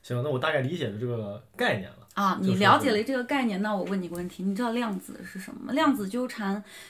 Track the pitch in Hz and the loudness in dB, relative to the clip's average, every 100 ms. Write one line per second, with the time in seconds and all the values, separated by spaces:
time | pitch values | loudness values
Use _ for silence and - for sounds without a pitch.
0 | - 123 135 127 156 151 127 175 123 104 | -4 -4 0 0 2 2 0 -2 -4 -4
1 | 123 117 101 104 - - 240 113 95 - | -4 -4 -4 -8 -14 -2 0 0 -4 -16
2 | - - 196 180 190 185 202 285 285 214 | -10 0 2 2 2 6 8 8 6 2
3 | 220 262 240 285 240 190 214 202 175 196 | 2 -2 0 0 0 0 0 -2 -2 -2
4 | 175 175 180 - 185 196 240 233 233 185 | -4 -6 -8 -4 -2 0 -2 0 -2 -4
5 | - - 185 190 190 - - 269 311 233 | -8 -14 -14 -12 -12 -12 -4 2 4 2
6 | 196 233 254 - 196 202 202 - | -2 -4 -4 -2 -2 -2 -6 -20